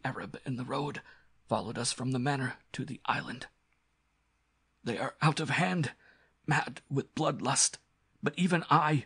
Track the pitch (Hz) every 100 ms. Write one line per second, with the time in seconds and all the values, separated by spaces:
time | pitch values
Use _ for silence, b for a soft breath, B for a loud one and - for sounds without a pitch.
0 | 131 - - - 143 123 123 139 147 -
1 | b b b _ - 110 104 113 120 -
2 | 123 127 131 139 127 - _ - 131 117
3 | - 110 - 123 - _ _ _ _ _
4 | _ _ _ _ _ _ _ _ 120 101
5 | 127 - 151 151 147 139 185 180 135 b
6 | b b b _ - 143 - 123 - 139
7 | - - 156 143 123 139 - - _ _
8 | _ _ 147 156 175 170 - 147 151 151